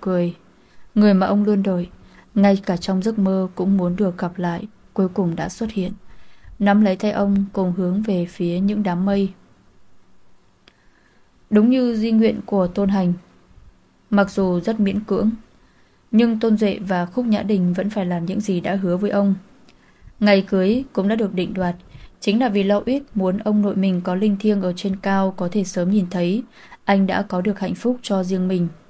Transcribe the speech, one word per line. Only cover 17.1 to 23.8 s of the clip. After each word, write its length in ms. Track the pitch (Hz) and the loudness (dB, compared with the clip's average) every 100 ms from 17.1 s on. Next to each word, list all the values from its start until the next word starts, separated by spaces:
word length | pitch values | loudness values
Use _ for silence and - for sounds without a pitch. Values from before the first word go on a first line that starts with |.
| 254 240 | -2 0
Nhã 160 | 208 | 0
Đình 300 | 196 190 180 | 0 0 0
vẫn 180 | 175 190 | 0 -2
phải 160 | 214 180 | -2 -2
làm 200 | 175 170 | -2 -4
những 140 | 190 | -4
gì 200 | 208 180 | -2 -2
đã 140 | 180 196 | -2 -2
hứa 200 | 190 180 | -2 -2
với 140 | 202 | 0
ông. 240 | 202 202 185 - - - - _ _ - - | 0 0 0 -4 -20 -20 -20 _ _ -16 0
Ngày 220 | 208 196 | 4 4
cưới 420 | 196 190 190 240 269 | 2 0 2 0 -2
cũng 160 | - 196 | -2 0
đã 80 | 220 | 0
được 180 | 202 | -2
định 200 | 180 175 | -2 -4
đoạt, 200 | 185 180 175 - - - - | -2 -4 -4 -10 -20 -20 -8
chính 200 | - 214 | -2 0
là 80 | 254 | 2
vì 140 | 202 | 2
Lâu 200 | 196 202 | 2 0
Ít 180 | 226 277 285 | 0 -4 -4
muốn 240 | 214 185 190 | -4 -2 -2
ông 240 | 214 208 | 0 2
nội 140 | 202 | 2
mình 240 | 190 | 0